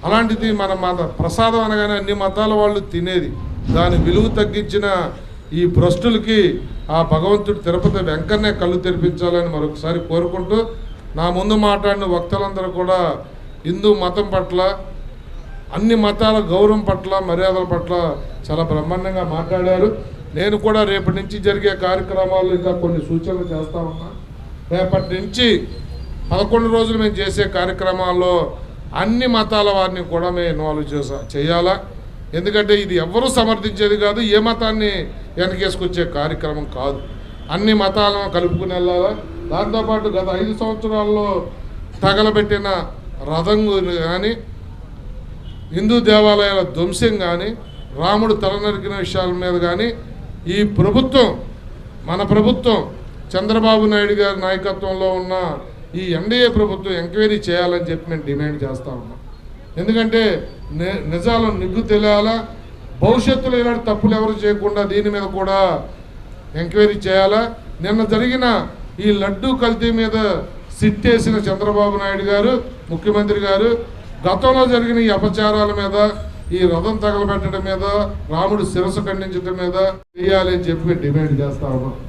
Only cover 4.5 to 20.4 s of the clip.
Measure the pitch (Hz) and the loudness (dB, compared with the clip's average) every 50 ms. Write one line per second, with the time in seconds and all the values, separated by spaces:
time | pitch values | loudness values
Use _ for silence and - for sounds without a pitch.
4.5 | 185 208 208 - - 202 202 202 190 180 165 135 - - - - - - - - | 0 -4 -4 -2 -2 0 0 2 0 0 -2 -4 -6 -10 -14 -14 -16 -16 -14 -6
5.5 | - 165 175 175 170 - 175 175 - - - 240 226 208 - 220 220 214 196 160 | -2 0 0 2 4 4 4 4 2 2 2 2 2 2 2 2 4 4 4 4
6.5 | 135 - - - - - - - 151 165 165 143 156 156 165 196 208 208 202 202 | 2 0 -6 -8 -10 -10 -6 -2 0 0 2 2 2 2 4 2 2 2 2 -2
7.5 | 208 175 - 165 170 180 175 180 170 190 180 165 156 160 165 - 214 208 214 208 | -4 -2 0 -2 -2 2 2 2 2 2 -2 -2 -2 -2 -2 0 0 2 2 0
8.5 | 202 - 185 175 180 180 180 185 180 170 160 175 - - 175 175 175 175 170 165 | 0 0 0 0 0 0 0 -2 -2 2 0 0 0 0 -2 0 2 2 0 0
9.5 | 160 151 151 147 151 - - 160 165 170 - - 160 170 170 175 170 190 175 170 | -2 -2 -4 -4 -4 -6 -4 -2 -2 -2 -2 -2 0 0 0 0 -2 -4 -2 0
10.5 | 208 220 226 226 220 - - - - - - - - 151 165 175 175 180 190 202 | 0 0 0 -2 -6 -10 -10 -12 -12 -14 -14 -10 -6 -2 -2 0 0 0 0 2
11.5 | 214 208 208 208 202 202 202 202 202 202 202 185 175 170 170 170 190 196 202 196 | 2 4 4 4 2 2 2 0 0 0 0 0 0 -2 0 -2 -2 -2 -2 -4
12.5 | 196 190 185 180 160 175 185 180 185 185 175 160 139 117 - - - - - - | -4 -4 -4 -4 -2 -2 0 2 2 2 2 0 -2 -4 -8 -14 -16 -16 -16 -16
13.5 | - - - 151 180 196 202 214 208 202 180 180 180 208 208 202 190 185 180 - | -16 -10 -4 -4 -4 2 4 4 4 4 2 -2 0 -2 -2 0 0 -2 -2 0
14.5 | 175 180 185 190 196 - - - - - - - - - - - - - - - | 0 0 2 0 0 -2 -8 -12 -12 -12 -12 -12 -14 -16 -16 -14 -14 -14 -14 -14
15.5 | - - - - - 170 202 226 233 226 214 208 196 - 226 214 220 220 208 165 | -14 -14 -14 -8 -6 0 2 4 4 4 4 2 2 2 2 4 4 2 2 2
16.5 | 170 190 208 208 214 214 208 202 196 185 185 190 196 196 190 180 170 170 185 190 | 4 6 6 6 6 4 2 0 -2 -2 -2 -2 -2 -2 0 0 0 2 2 2
17.5 | 185 185 185 175 175 170 - - 180 175 170 165 143 135 - - - - - - | 2 2 0 0 -2 -4 -2 -2 -2 0 0 0 -2 -4 -8 -10 -10 -10 -6 -4
18.5 | 151 160 165 151 151 151 151 165 180 185 185 190 185 185 180 160 156 160 165 - | -2 -2 0 0 0 -2 0 -2 -2 -2 -2 -2 -2 -2 -2 -2 -4 -4 -2 -2
19.5 | 185 185 180 180 185 180 208 220 214 - - - - - - - - 151 | -2 0 2 2 4 4 4 2 2 -2 -8 -10 -12 -12 -14 -10 -4 -2